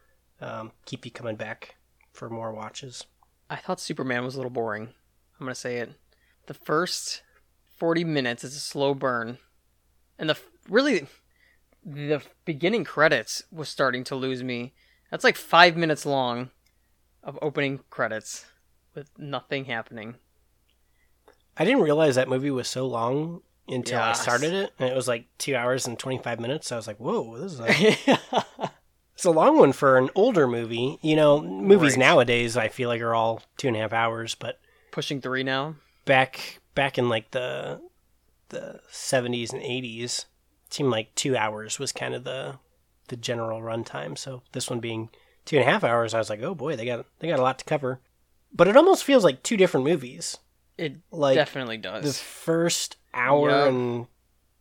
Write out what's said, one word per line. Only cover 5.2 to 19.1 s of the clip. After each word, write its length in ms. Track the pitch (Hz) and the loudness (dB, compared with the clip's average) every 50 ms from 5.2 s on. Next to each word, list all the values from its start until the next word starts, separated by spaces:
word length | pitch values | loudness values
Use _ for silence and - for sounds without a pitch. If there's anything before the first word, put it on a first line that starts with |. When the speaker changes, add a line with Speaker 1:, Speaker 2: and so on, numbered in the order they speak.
| _ _ _ _ | _ _ _ _
Speaker 2:
I'm 60 | 147 | -12
gonna 100 | 131 123 | -10 -10
say 220 | - - 127 123 120 | -8 -8 -8 -6 -6
it. 160 | 113 - - _ _ _ _ _ _ _ _ _ _ - | -8 -10 -12 _ _ _ _ _ _ _ _ _ _ -18
The 60 | 143 | -18
first 680 | - - - 151 156 180 175 - - - - - - - _ _ _ _ _ _ _ _ _ _ - | -14 -6 -2 -2 -2 -2 -2 -4 -8 -8 -8 -10 -12 -14 _ _ _ _ _ _ _ _ _ _ -2
forty 260 | 175 165 165 170 175 | 0 0 0 0 0
minutes 400 | 160 156 143 131 120 120 123 - | 0 -2 -2 -2 -2 -4 -6 -10
is 120 | 131 139 | -12 -12
a 40 | 147 | -10
slow 340 | - - - 151 139 139 143 | -10 -8 -4 -2 0 0 0
burn, 440 | 135 139 131 123 117 113 113 123 - _ _ _ _ _ _ _ _ _ _ _ _ _ _ _ - | 0 -2 -2 -2 -2 -4 -6 -10 -14 _ _ _ _ _ _ _ _ _ _ _ _ _ _ _ -6
and 80 | - 160 | -4 -4
the 40 | 147 | -4
f-, 120 | - - _ _ _ _ - | -4 -8 _ _ _ _ 0
really, 380 | 185 233 277 302 247 170 143 - - _ _ _ _ _ _ _ _ _ _ _ _ _ - | 2 2 2 4 0 0 -2 -6 -14 _ _ _ _ _ _ _ _ _ _ _ _ _ -18
the 360 | - 143 143 147 143 151 139 - - _ _ _ | -14 -12 -8 -4 -2 -2 -4 -4 -10 _ _ _
beginning 400 | - 160 131 165 180 226 226 151 | -10 -6 -2 0 0 0 0 -2
credits 600 | - - 147 151 160 151 120 107 - - - - _ | -4 2 4 4 4 4 2 0 -4 -8 -10 -12 _
was 180 | - 160 143 - | -14 -12 -12 -10
starting 340 | - - 143 131 123 127 127 | -2 0 0 0 0 -2 -6
to 100 | - 143 | -8 -6
lose 280 | 131 127 131 131 123 127 | -6 -4 -4 -4 -6 -6
me. 300 | 127 123 120 120 131 - _ _ _ _ _ _ _ | -6 -6 -8 -8 -10 -14 _ _ _ _ _ _ _
That's, 140 | - - - | -6 0 2
like, 140 | 254 - - | 2 2 0
five 400 | - - - 165 175 180 160 170 | -2 4 4 6 6 6 4 2
minutes 280 | 170 160 151 - - | 0 0 0 -2 -2
long 440 | 147 139 135 127 123 120 120 127 127 - _ _ _ _ _ _ _ _ _ _ _ _ _ - | -2 -2 0 0 -2 -4 -6 -8 -12 -14 _ _ _ _ _ _ _ _ _ _ _ _ _ -16
of 160 | - 139 143 | -16 -12 -8
opening 380 | 151 151 131 151 143 135 139 135 - _ | -8 -6 -4 -2 -2 -2 -4 -6 -12 _
credits 560 | - - 127 110 110 110 104 - - - - - _ _ _ _ _ _ _ _ _ | -6 -6 -4 -4 -4 -6 -8 -12 -14 -16 -18 -20 _ _ _ _ _ _ _ _ _
with 160 | 151 143 - | -18 -18 -18